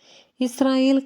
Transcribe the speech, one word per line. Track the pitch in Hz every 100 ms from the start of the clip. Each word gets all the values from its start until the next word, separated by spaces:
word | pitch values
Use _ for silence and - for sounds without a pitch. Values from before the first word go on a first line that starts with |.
| _ - _ -
ഇസ്രായേൽ | 247 247 269 262 262 269